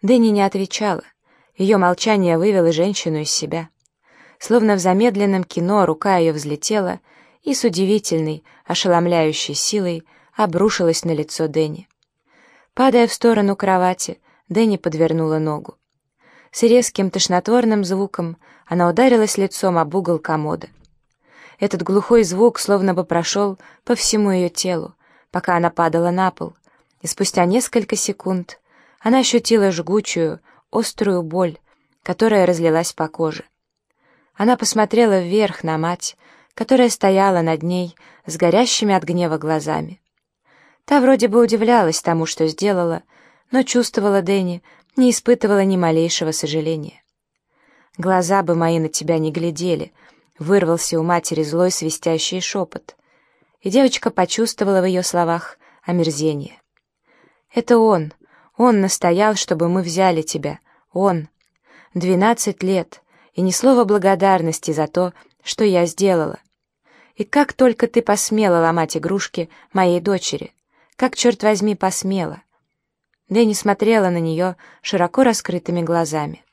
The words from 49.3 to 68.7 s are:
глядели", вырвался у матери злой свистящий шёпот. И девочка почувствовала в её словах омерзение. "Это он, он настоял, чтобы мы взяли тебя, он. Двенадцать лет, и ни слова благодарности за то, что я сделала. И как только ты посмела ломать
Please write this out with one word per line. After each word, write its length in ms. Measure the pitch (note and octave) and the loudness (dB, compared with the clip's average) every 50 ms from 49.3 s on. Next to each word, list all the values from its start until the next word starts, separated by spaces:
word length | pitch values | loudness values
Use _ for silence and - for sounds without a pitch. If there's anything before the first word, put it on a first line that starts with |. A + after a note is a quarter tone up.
глядели", 600 | D3+ E3+ E3 E3+ D#3+ D3 E3+ F3+ E3+ D3+ - - _ _ _ _ _ _ _ _ _ _ | -4 -4 -4 -4 -6 -4 -4 -4 -2 -4 -4 -10 _ _ _ _ _ _ _ _ _ _
вырвался 600 | D3+ D#3 G3 G3+ F#3 D#3+ E3 E3+ - - - E3 | -2 2 2 2 4 2 0 -2 -2 -2 -2 -2
у 40 | D#3+ | 0
матери 400 | E3+ F3+ E3+ E3 - E3+ D#3 D#3+ | 0 0 -2 -2 -4 -4 -4 -4
злой 280 | D3 D3+ E3 F3+ F3+ | -2 0 0 0 0
свистящий 720 | F3+ - - D#3+ D#3+ - - E3+ E3 D#3+ - - - F#3 | 0 -2 -6 -6 -8 -4 -2 -2 -2 -2 -2 -4 -6 -6
шёпот. 540 | F3+ - - G3+ F#3 D#3+ - - _ - - _ _ _ _ _ _ _ _ _ _ _ _ _ | -8 -6 -6 -6 -6 -6 -10 -16 _ -16 -20 _ _ _ _ _ _ _ _ _ _ _ _ _
И 80 | _ - | _ 0
девочка 420 | F#3 B3+ C#4 C4 B3+ - - A3+ | 2 4 4 4 2 0 -6 -4
почувствовала 720 | - - F#3 F3 - - A3+ A#3 - - G#3+ G3 G3 F#3+ | -2 -2 -2 -2 0 -2 -2 -4 -2 -4 -2 0 2 2
в 40 | F3+ | 2
её 160 | F#3 F#3 F3+ | 0 0 -2
словах 560 | F3+ - - F3+ F3 E3 E3+ E3+ E3+ - - _ _ _ _ _ _ | -2 -2 -2 -2 0 0 -2 -4 -6 -10 -18 _ _ _ _ _ _
омерзение. 760 | - F3 F3 E3 E3 D3+ C#3+ D3+ D#3+ D3+ C#3+ C#3 - - _ _ _ _ _ _ _ _ _ _ _ _ _ _ _ _ _ _ _ _ | -4 -2 0 0 0 -2 -2 -2 -2 -2 -4 -8 -12 -18 _ _ _ _ _ _ _ _ _ _ _ _ _ _ _ _ _ _ _ _
"Это 240 | - A#3 - A#3+ A#3 | -6 0 2 4 4
он, 360 | A3+ A3 G#3+ F3 D#3 D3+ - _ _ _ _ _ _ _ _ _ | 4 4 2 2 0 -6 -12 _ _ _ _ _ _ _ _ _
он 240 | A3+ B3+ A#3 G#3 | 2 4 4 4
настоял, 540 | F#3+ F#3+ - - - F3+ E3+ F3+ G#3 G#3+ G#3+ | 2 0 -2 -2 0 0 2 2 2 0 0
чтобы 340 | G3 - - F#3 D#3+ E3 E3+ | -2 -2 -4 -2 -2 0 0
мы 120 | F3 F#3+ | 0 -2
взяли 400 | F3+ E3+ E3 F3+ F#3+ F#3 F3 D#3+ | -2 -4 -2 0 2 2 2 0
тебя, 380 | D#3 - - D#3+ C#3+ D3+ D3 - _ _ _ _ _ _ _ | -2 -4 -8 -8 -8 -8 -10 -10 _ _ _ _ _ _ _
он. 360 | F3 F#3+ G3+ F#3 E3 D#3 D#3 _ _ _ _ _ _ _ _ _ - - _ _ | -2 0 0 0 0 -4 -8 _ _ _ _ _ _ _ _ _ -20 -20 _ _
Двенадцать 720 | F3 E3+ F3+ F#3+ F3 F#3+ A3 A#3 A#3 - - G3 _ F#3 | -4 -2 0 2 2 4 2 2 0 -2 -6 -6 _ -2
лет, 380 | F#3 F#3+ F#3 E3+ _ - - _ _ _ _ _ _ _ | -2 -2 -2 -2 _ -12 -20 _ _ _ _ _ _ _
и 80 | - | -2
ни 100 | F3+ F#3 | -2 -2
слова 340 | F3+ - - B3+ C4+ A#3+ A#3+ | -2 0 2 4 4 4 4
благодарности 840 | F#3+ G#3 G#3 F3+ G3 G3 F3+ F#3 G3 F#3+ F#3 E3 E3 D#3+ - - - | 2 2 2 4 2 2 2 4 2 2 2 2 -2 -4 -6 -4 -6
за 160 | D#3 D3 D#3 D3 | -2 -2 -2 -2
то, 260 | _ F3 F3+ F3+ F3 _ _ _ _ _ _ | _ -2 -2 -2 -4 _ _ _ _ _ _
что 200 | - - - A3+ | -12 -4 0 0
я 220 | G#3 F#3 F3 E3+ | 2 2 2 2
сделала. 540 | E3+ E3 - F#3+ G3 F#3 E3+ D#3 - - - _ _ _ _ _ _ _ _ _ _ _ _ _ _ _ | 0 0 0 0 2 2 2 0 -2 -6 -12 _ _ _ _ _ _ _ _ _ _ _ _ _ _ _
И 80 | _ G#3 | _ -8
как 300 | - - C#4+ D4 C4+ - | -2 0 0 0 0 0
только 340 | _ C4 B3+ A3+ - - - | _ 2 2 4 2 -2 0
ты 140 | - A#3+ | 0 0
посмела 580 | A#3 - G3+ G3+ - - G#3+ G#3+ A3 G3 F3 E3+ | 0 2 0 -2 0 -2 0 0 2 4 4 4
ломать 380 | E3 E3 | 2 2